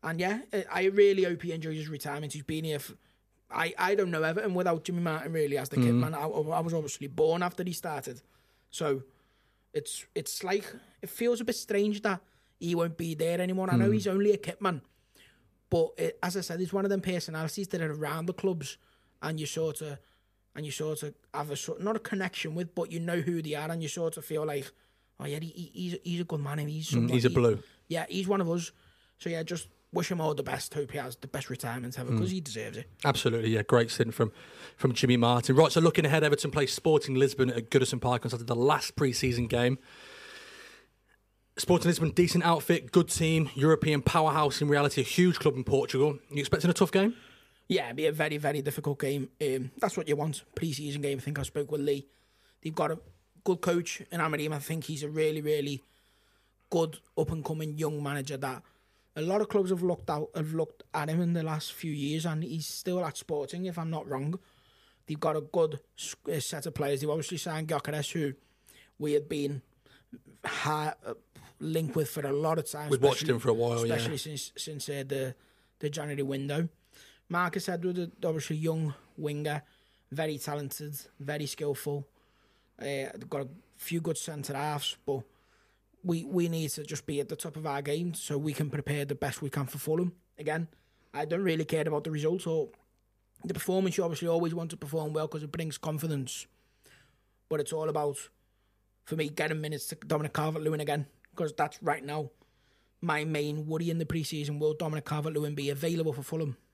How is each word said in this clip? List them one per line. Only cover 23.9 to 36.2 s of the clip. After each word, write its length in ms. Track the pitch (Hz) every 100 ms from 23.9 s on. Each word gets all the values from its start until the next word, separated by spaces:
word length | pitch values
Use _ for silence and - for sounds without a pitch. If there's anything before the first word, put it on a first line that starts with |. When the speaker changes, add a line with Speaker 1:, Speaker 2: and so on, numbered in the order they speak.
| 175 165 165
Speaker 1:
of 80 |
feel 220 | 151 156 151
like, 240 | 143 131 _ _ _ _ _
"Oh 60 | 139
yeah, 120 | 147
he, 80 | 160
he, 220 | 165 170
he's, 220 | - 180 175
he's 180 | - 170
a 40 |
good 160 | 175 156
man, 180 | 143 147
and 100 | 147
he's 200 | 156 156
Speaker 2:
Mm, 200 | 127 117
he's 140 | 123 120
a 40 |
Speaker 1:
someone, 200 | - 120
he, 40 | 104
Speaker 2:
blue. 60 | - _ _
Speaker 1:
yeah, 180 | 160 160
he's 180 | 180 190
one 120 | 202
of 80 | 175
us." 220 | 175 165 _ _ _ _ _
So 100 | -
yeah, 140 | 165
just 260 | 165 170 - _ _
wish 180 | 175 170
him 100 | 175
all 140 | 160
the 80 | 143
best. 300 | - 135 -
Hope 200 | 151 139
he 60 | 147
has 180 | 127 123
the 100 | 135
best 220 | 143 135
retirement 480 | 123 123 120 123 131
ever, 120 | 123 117
'cause 140 | 107
Speaker 2:
Mm. 40 |
Speaker 1:
he 60 | 185
deserves 360 | 147 107 110 107
it. 80 | - -
Speaker 2:
Absolutely, 460 | 143 139 127 113 113
yeah. 120 | 113
Great 280 | 107 123 117
stint 240 | - 113
from, 180 | - 113 - - - - -
from 160 | 135
Jimmy 220 | 123 131 123
Martin. 380 | 117 120 120 135
Right, 160 | 156
so 80 | 165
looking 260 | 165 160 156
ahead, 180 | 160